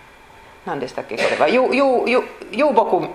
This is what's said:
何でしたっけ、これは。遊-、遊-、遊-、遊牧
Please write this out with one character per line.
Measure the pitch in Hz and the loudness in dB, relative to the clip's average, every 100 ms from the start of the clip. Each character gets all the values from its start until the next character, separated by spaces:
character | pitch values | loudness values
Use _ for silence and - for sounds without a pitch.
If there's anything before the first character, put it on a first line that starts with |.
| - - - - - - - | -20 -20 -20 -20 -20 -16 -10
何 | 147 | -8
で | 127 | -6
し | |
た | - | -8
っ | 123 | -10
け、 | 110 | -2
こ | - | -2
れ | - | 2
は。 | 156 | 2
遊-、 | 233 262 247 | 4 2 2
遊-、 | 277 247 - | 2 2 2
遊-、 | 247 - - - | 0 -2 -10 -12
遊 | 208 294 | -2 2
牧 | 233 208 185 165 | 4 2 0 -2